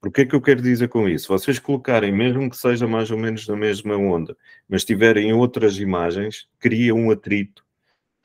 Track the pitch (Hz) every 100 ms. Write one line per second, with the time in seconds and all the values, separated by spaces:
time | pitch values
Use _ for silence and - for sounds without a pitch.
0 | 101 113 127 143 - 127 123 120 120 120
1 | 101 78 - 95 - 127 - 135 127 117
2 | 101 98 123 127 131 - 127 120 117 113
3 | 110 110 113 110 107 104 107 101 104 104
4 | 101 85 80 - _ - _ 95 - 104
5 | 113 107 107 113 123 - 110 98 101 90
6 | 85 87 107 - - _ 120 110 120 113
7 | 113 104 - 104 101 _ _ _ _ _
8 | _ _